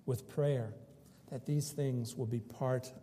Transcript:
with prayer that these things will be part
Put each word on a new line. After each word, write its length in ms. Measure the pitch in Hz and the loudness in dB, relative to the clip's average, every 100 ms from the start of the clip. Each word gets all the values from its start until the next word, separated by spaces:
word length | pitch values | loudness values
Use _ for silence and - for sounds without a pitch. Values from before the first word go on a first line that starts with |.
with 220 | - 123 - | -2 -2 0
prayer 440 | 156 143 131 110 104 - - - - - | 2 4 4 0 -6 -16 -20 -20 -20 -10
that 140 | 131 | -6
these 260 | 147 147 147 | 0 2 2
things 440 | - 139 123 117 | 0 2 2 -2
will 100 | 127 | -2
be 140 | 113 117 | -2 -2
part 520 | 107 - 131 127 - - | -4 -2 2 2 -2 -4